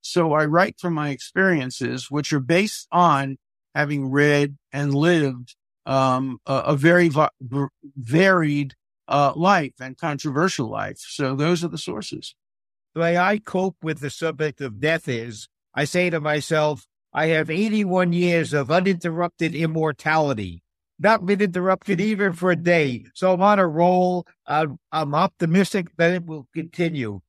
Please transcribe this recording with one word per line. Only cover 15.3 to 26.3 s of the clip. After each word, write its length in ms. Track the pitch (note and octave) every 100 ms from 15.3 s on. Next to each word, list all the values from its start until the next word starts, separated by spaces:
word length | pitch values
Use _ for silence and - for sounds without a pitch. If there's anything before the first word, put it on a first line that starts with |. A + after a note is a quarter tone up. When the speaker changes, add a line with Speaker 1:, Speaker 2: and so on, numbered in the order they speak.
| G#2+ - _ _
Speaker 2:
I 120 | - D3
say 260 | F3 F3+
to 80 | E3
myself, 680 | D3+ D3+ - D#3 D3+ D3 _ _ _
"I 160 | - D#3+
have 220 | D#3+ D#3+
eighty-one 640 | D#3+ A3 G#3+ G3 F#3 F3+
years 400 | E3+ F3 E3+ D3
of 160 | D3 C3
uninterrupted 840 | E3 F#3 F3+ F3 E3 F3 _ E3 D#3
immortality, 1040 | D#3+ D#3+ D#3 C#3+ D3+ D#3+ D3+ A#2+ F#2+ F2 _ _ _ _
not 260 | G3+ A3 F3
been 160 | G3+
interrupted 580 | G#3 F3+ F#3 F#3 - F3+
even 340 | G#3 G#3 G3+
for 180 | E3+ F3+
a 40 | E3+
day." 500 | E3+ E3+ C#3+ A#2+ - -
So 180 | F#3
I'm 80 | F3+
on 160 | G3 G#3
a 100 | F3+
roll. 600 | D3+ F3 F3+ F3+ F3+ F3 _ -
I'm, 320 | C#3+ D#3 - _
I'm 240 | D#3 D3+ D3
optimistic 800 | F#3+ _ E3 F3 F#3+ G3+ E3+ -
that 160 | E3+
it 120 | F3+
will 200 | E3+